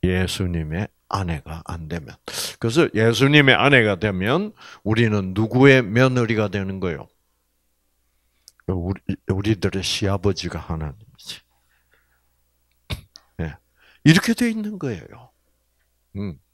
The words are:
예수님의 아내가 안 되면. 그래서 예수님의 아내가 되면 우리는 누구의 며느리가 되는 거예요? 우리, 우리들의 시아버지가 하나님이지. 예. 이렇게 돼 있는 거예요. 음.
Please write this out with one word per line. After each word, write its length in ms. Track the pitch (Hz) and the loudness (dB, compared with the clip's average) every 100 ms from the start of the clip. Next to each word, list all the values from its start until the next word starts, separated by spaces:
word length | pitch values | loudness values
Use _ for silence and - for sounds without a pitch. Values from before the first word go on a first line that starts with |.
예수님의 840 | 90 92 92 - 92 85 78 82 - _ _ | 0 0 -2 -2 -4 -4 -4 -6 -8 _ _
아내가 540 | 196 185 160 - 80 - | -6 -4 -6 -8 -14 -12
안 220 | 90 80 | -12 -10
되면. 280 | 85 69 - - - - - | -10 -12 -20 -14 -10 -10 -6
그래서 280 | 117 123 147 | -2 2 0
예수님의 640 | 104 110 113 135 147 139 107 | 2 2 4 4 6 6 6
아내가 400 | 127 139 110 95 | 6 6 4 0
되면 580 | 107 92 98 151 214 - - - | -2 -2 0 -2 -2 -10 -20 -12
우리는 500 | 101 110 117 104 95 | -4 0 2 0 -2
누구의 480 | 92 110 127 135 131 | -2 -2 6 6 6
며느리가 680 | 113 113 131 127 113 110 104 | 4 2 2 2 0 0 -2
되는 300 | 101 95 95 | -4 -6 -6
거예요? 280 | 90 78 - _ _ _ _ _ _ _ _ _ _ _ _ _ - _ - | -6 -6 -12 _ _ _ _ _ _ _ _ _ _ _ _ _ -20 _ -6
우리, 340 | 92 87 98 - 95 - | -4 -4 -8 -8 -10 -4
우리들의 560 | 95 98 104 95 95 | -4 0 0 -2 -4
시아버지가 760 | 90 - 98 98 101 92 87 87 | -6 -4 -2 0 -2 -2 -6 -8
하나님이지. 840 | 80 82 76 67 - _ - - _ _ _ _ _ _ _ _ _ _ _ _ _ _ _ - _ - _ - | -8 -8 -8 -12 -20 _ -18 -20 _ _ _ _ _ _ _ _ _ _ _ _ _ _ _ -14 _ -20 _ -10
예. 160 | 82 - _ _ _ _ | -10 -10 _ _ _ _
이렇게 300 | 143 165 - | 4 4 2
돼 160 | 226 240 | -2 -2
있는 300 | 220 208 208 | -4 -8 -8
거예요. 520 | 143 107 - 120 123 _ _ _ _ _ _ _ _ 101 | -8 -8 -12 -20 -20 _ _ _ _ _ _ _ _ -10
음. 240 | 101 73 _ | -10 -10 _